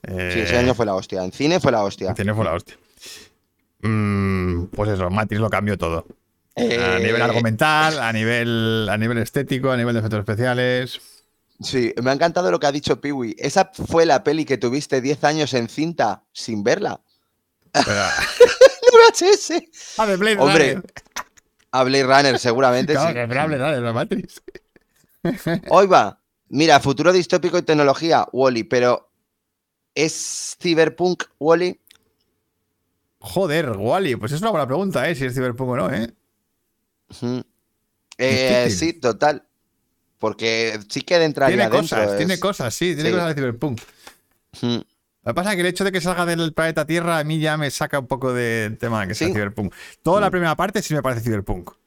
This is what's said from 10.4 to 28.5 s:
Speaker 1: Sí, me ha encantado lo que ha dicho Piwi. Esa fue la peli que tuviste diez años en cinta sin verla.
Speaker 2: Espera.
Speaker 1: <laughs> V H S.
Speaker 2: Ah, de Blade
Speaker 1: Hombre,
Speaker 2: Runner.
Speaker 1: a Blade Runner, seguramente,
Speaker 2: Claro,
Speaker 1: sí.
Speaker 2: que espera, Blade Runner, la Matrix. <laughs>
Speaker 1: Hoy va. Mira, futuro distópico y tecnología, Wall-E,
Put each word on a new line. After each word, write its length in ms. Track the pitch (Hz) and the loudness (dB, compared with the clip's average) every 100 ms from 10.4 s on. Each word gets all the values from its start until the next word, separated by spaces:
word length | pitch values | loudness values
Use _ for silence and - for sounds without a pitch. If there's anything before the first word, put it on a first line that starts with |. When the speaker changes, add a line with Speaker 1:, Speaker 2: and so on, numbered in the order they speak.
| 127 123 123 127 127 - - - _ _ _ _ | 0 0 0 -2 -4 -12 -18 -20 _ _ _ _
Speaker 1:
Sí, 300 | - 135 117 - | -4 -2 -2 0
me 80 | 127 | -2
ha 40 | |
encantado 360 | 139 170 175 180 | 0 0 0 0
lo 100 | 170 | 0
que 60 | 143 | 0
ha 60 | |
dicho 280 | 143 - 131 | -2 -2 -2
Piwi. 360 | 143 143 117 - | -2 -6 -6 -6
Esa 320 | 143 196 185 | -2 0 0
fue 340 | - - 170 165 | -4 -2 2 4
la 160 | - | 4
peli 220 | - 160 147 | 2 -2 -2
que 120 | 127 | -2
tuviste 420 | 120 135 - 135 | 0 -2 -2 -2
diez 240 | 123 143 | 0 0
años 300 | 147 156 143 | 0 0 -2
en 160 | 131 117 | -2 -4
cinta 540 | - 160 160 120 95 _ | -4 -6 -2 -2 -2 _
sin 300 | - - 107 | -14 -6 -2
verla. 380 | 104 170 180 104 _ _ _ _ _ _ _ | 0 0 -2 -8 _ _ _ _ _ _ _
Speaker 2:
Espera. 380 | 120 - 104 95 | -2 0 0 -2
Speaker 1:
<laughs> 840 | - - - 480 - 539 - 480 | -2 -6 6 6 8 6 6 6
V 80 | 466 453 | 8 8
H 200 | - 349 | 6 4
S. 400 | 403 - 330 - - - - | 4 2 -4 -6 -20 -14 -2
Speaker 2:
Ah, 80 | 220 | 0
de 100 | 185 | 2
Blade 200 | 214 208 | 2 4
Speaker 1:
Hombre, 340 | 143 165 135 | 4 4 2
Speaker 2:
Runner. 200 | 190 - - _ - - _ _ _ _ | 0 -10 -20 _ -16 -16 _ _ _ _
Speaker 1:
a 120 | 127 | 0
Blade 200 | 131 139 | 2 2
Runner, 360 | 131 135 143 120 | 4 6 6 2
seguramente, 540 | 123 117 131 123 - | 0 2 4 2 0
Speaker 2:
Claro, 160 | 151 165 | 0 0
Speaker 1:
sí. 40 | |
Speaker 2:
que 80 | 123 | -2
espera, 240 | 117 127 156 | -4 -2 -2
Blade 180 | 143 | -2
Runner, 180 | 139 139 | -2 -2
la 100 | 120 | -2
Matrix. 480 | 113 160 - - - - - _ _ _ _ _ _ | -4 -4 -6 -8 -18 -20 -20 _ _ _ _ _ _
<laughs> 460 | 170 226 - 170 - | -6 -4 -4 -4 2
Speaker 1:
Hoy 160 | 165 196 | 4 6
va. 340 | 165 104 - _ _ _ | 4 4 -4 _ _ _
Mira, 300 | 131 160 143 | 2 6 6
futuro 340 | 135 139 160 | 4 2 4
distópico 460 | 185 170 180 175 175 | 4 2 0 2 -2
y 20 | |
tecnología, 640 | - 151 143 135 165 139 - | 2 4 4 2 2 2 2
Wall-E, 320 | 123 135 | 2 2